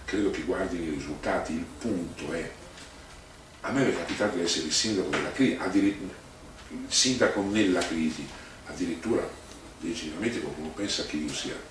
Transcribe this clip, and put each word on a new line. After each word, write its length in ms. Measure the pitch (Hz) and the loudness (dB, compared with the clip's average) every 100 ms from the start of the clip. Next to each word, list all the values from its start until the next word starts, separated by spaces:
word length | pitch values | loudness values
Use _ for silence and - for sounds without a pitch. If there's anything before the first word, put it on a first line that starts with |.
Credo 280 | - 104 98 | 0 2 2
che 100 | 80 | 2
guardino 420 | 82 92 95 87 | 0 0 0 0
i 120 | 80 71 | -2 -2
risultati. 580 | 69 73 - 82 - | -4 -4 0 0 0
Il 120 | 80 - - | -2 -4 -4
punto 540 | 117 95 - - - | 0 0 -2 -6 -4
è: 180 | - - - - - - - - - - - - - | -4 -4 -8 -16 -16 -16 -16 -16 -16 -18 -18 -18 -10
a 100 | 110 | 0
me 160 | 127 120 | 4 4
è 80 | - | 4
capitato 400 | - 101 104 90 | 0 2 2 2
di 40 | |
essere 240 | 85 - 78 | 2 2 2
il 80 | |
sindaco 360 | - 110 101 90 | 2 4 2 2
della 220 | 92 - | 0 0
crisi, 260 | - 127 107 | 4 4 4
addirittura 540 | 92 98 98 101 92 - - - - - - | 2 4 4 2 -6 -10 -16 -16 -16 -16 -12
il 140 | - - | -10 0
sindaco 540 | - 127 123 110 104 | 4 4 6 4 4
nella 440 | 98 107 98 90 78 | 2 4 6 6 4
crisi, 420 | 80 80 76 69 - - - - | 2 2 0 -8 -12 -14 -16 -12
addirittura 600 | - 85 82 113 117 - - - - - - | -2 -2 0 2 2 2 -6 -14 -16 -16 -8
decisamente 600 | - - - 87 113 117 | -4 -4 -4 -2 -2 -2
qualcuno 280 | - - 78 | -4 -6 -8
pensa 360 | - 101 - - | -4 -2 -2 0
che 120 | 76 | -2
io 160 | 76 | -2
sia 220 | - - - - | -2 -4 -6 -10